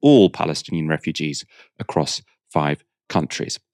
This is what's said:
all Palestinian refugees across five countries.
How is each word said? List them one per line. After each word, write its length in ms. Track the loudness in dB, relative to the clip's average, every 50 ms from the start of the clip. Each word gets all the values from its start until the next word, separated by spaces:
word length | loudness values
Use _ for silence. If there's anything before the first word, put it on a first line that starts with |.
all 300 | 4 6 8 8 8 6
Palestinian 580 | 4 0 -4 -4 -4 -8 -8 -6 -6 -4 -2 -2
refugees 560 | -2 -2 -4 -6 -6 -4 -6 -6 -6 -8 -12 _ _ _ -20 _ _ -14
across 420 | -10 -4 -2 -2 -2 -2 -4 -10 -12 _ _ _ _ _
five 360 | -4 -2 -2 -2 -4 -4 _ _ _ _ _ -4
countries. 500 | -2 -2 -2 -2 -6 -8 -8 -8 -10 -14 _ _